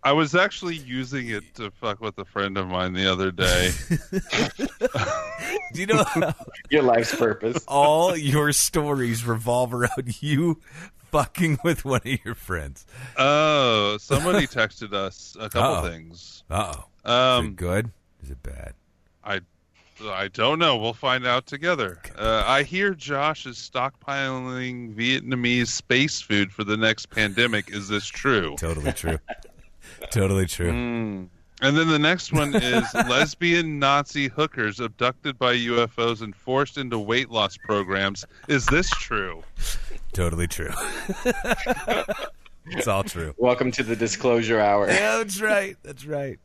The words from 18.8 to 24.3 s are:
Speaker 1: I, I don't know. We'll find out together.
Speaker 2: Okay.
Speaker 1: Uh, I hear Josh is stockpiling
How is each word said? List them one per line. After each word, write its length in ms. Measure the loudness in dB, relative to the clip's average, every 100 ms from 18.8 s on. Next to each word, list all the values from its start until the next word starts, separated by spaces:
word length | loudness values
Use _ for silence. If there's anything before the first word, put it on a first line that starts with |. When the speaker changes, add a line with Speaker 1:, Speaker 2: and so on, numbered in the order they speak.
| _ _ _ _
Speaker 1:
I, 160 | -6 -6 -6 _ _ _ _ _
I 240 | -8 -4 -4
don't 300 | 2 2 4
know. 180 | 4 4
We'll 160 | 0
find 340 | -2 0 0 2
out 200 | 0 0
together. 520 | -6 -2 0 0 -4
Speaker 2:
Okay. 100 | -16 -4
Speaker 1:
Uh, 260 | 0 2 4
I 160 | 4
hear 300 | 2 0 0
Josh 520 | -2 -4 -2 0 -2 -10
is 100 | -14
stockpiling 1400 | -8 -4 -4 -6 -8 -4 -4